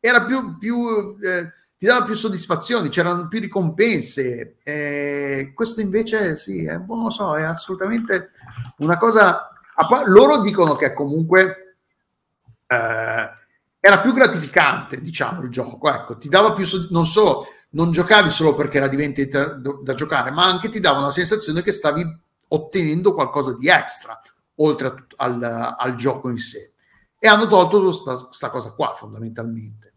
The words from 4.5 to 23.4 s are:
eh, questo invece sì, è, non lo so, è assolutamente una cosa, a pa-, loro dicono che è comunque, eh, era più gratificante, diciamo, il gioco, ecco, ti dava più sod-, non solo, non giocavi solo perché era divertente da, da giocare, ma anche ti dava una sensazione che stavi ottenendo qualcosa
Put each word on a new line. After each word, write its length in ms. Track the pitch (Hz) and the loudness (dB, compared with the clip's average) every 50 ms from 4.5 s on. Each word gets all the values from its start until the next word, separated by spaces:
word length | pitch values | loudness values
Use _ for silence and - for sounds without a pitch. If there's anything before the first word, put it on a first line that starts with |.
| _ _ _ | _ _ _
eh, 880 | 147 147 151 147 147 143 147 143 143 143 143 143 139 139 135 135 139 - | -10 -8 -6 -6 -6 -6 -6 -6 -4 -4 -6 -4 -4 -4 -6 -6 -8 -6
questo 280 | - 220 220 226 - 214 | -6 -4 -4 -4 -4 -6
invece 540 | 196 185 220 226 226 220 220 208 175 156 | -2 -2 -2 -2 0 -2 -2 -2 -2 -2
sì, 280 | 147 - - - 180 - | -4 -6 -8 -8 -6 -6
è, 140 | 156 156 175 | -6 -6 -8
non 240 | 185 190 226 226 233 | -10 -10 -8 -6 -6
lo 80 | 220 | -6
so, 260 | - - 208 180 151 | -4 -4 -4 -4 -4
è 60 | 151 160 | -2 -4
assolutamente 880 | 160 165 165 - - 190 185 190 196 226 233 226 226 196 180 - - _ _ - - - - - - - _ | -4 -4 -6 -8 -8 -8 -6 -6 -4 -4 -4 -4 -2 -4 -4 -4 -8 _ _ -20 -20 -16 -16 -16 -16 -10 _
una 180 | 143 156 170 | 0 0 0
cosa, 540 | 165 - 233 214 220 208 185 170 - - - - _ _ _ _ | 2 2 4 6 6 6 6 4 2 -4 -12 -20 _ _ _ _
a 120 | - 156 | 0 2
pa-, 180 | - 240 269 294 | 4 4 2 4
loro 340 | - 180 202 - - 302 277 | 10 10 10 10 10 6 4
dicono 360 | 202 202 202 202 175 156 147 | 2 0 2 2 4 2 4
che 100 | - 156 | 2 0
è 60 | 135 - | -2 -2
comunque, 840 | - 147 139 143 160 165 160 180 185 190 185 190 - - _ _ _ _ _ _ _ _ _ _ _ _ _ _ _ _ _ _ _ _ | -2 -4 -4 -2 -2 0 4 6 4 4 4 0 -10 -18 _ _ _ _ _ _ _ _ _ _ _ _ _ _ _ _ _ _ _ _
eh, 640 | _ 123 120 113 113 113 113 113 113 110 117 110 107 - - _ _ _ _ _ _ _ _ | _ -2 0 0 -2 -4 -4 -4 -4 -4 -4 -6 -6 -10 -18 _ _ _ _ _ _ _ _
era 180 | - 196 202 - | 4 6 6 6
più 140 | - 240 254 | 4 0 2
gratificante, 880 | 233 262 220 - 175 156 135 - 180 156 143 - - - - - 123 - | 4 2 2 2 -2 -8 -2 0 2 2 2 0 -2 -6 -12 -12 -12 -12
diciamo, 400 | - - - 139 117 - - 131 | -10 -6 -6 -6 -6 -6 -8 -10
il 80 | 127 | -10
gioco, 420 | 120 127 120 - - - - 151 135 | -8 -8 -8 -8 -10 -2 -2 -2 -2
ecco, 240 | - - - - | -2 -6 -12 -14
ti 120 | - - 147 | -14 -8 4
dava 240 | 156 185 208 220 208 | 6 6 6 6 2
più 120 | 196 196 | 0 -4
sod-, 260 | 165 180 190 170 160 | -4 -4 -4 -6 -2
non 140 | 180 170 165 | 0 0 0
solo, 420 | 160 - 214 214 185 135 - - - - _ _ _ | 2 2 4 4 4 2 0 -4 -14 -20 _ _ _
non 200 | - 147 165 170 | -4 -2 0 0
giocavi 400 | 170 165 175 175 214 208 196 160 | 2 0 4 6 6 6 6 6
solo 240 | - - 160 156 143 | 2 2 2 2 2
perché 240 | 147 143 143 - 143 | 2 -2 -2 0 0
era 100 | 135 135 | 0 0
divertente 680 | 131 139 151 147 139 139 139 135 - 143 143 147 156 139 | -2 -2 -4 -4 -2 -4 -6 -2 -2 -2 -2 -2 -6 -10
da, 0 | 123 139 143 - - | -8 -10 -10 -8 -8
da 120 | 131 135 | -8 -6
giocare, 360 | - 151 147 160 139 120 127 | -6 -4 -4 -2 -2 -2 -2
ma 140 | 139 160 180 | -2 0 0
anche 260 | 185 180 175 165 226 | 2 0 0 -4 -6
ti 100 | - 220 | -8 0
dava 200 | 180 175 139 135 | 2 2 2 2
una 100 | 139 143 | 0 -2
sensazione 500 | 139 175 180 170 214 214 - - 151 165 | -2 -2 0 0 0 -2 -2 -4 -4 -2
che 120 | 175 208 190 | -2 -2 -2
stavi 540 | - - 151 143 160 175 165 160 - _ _ _ _ _ _ | 0 0 -2 -2 -2 -4 -6 -8 -14 _ _ _ _ _ _
ottenendo 640 | - 156 156 - - 190 170 156 151 170 180 202 - | -6 -6 -4 -4 -4 -2 -2 -2 -2 0 0 0 0
qualcosa 400 | 160 143 - - 147 | 0 -4 -2 -2 -4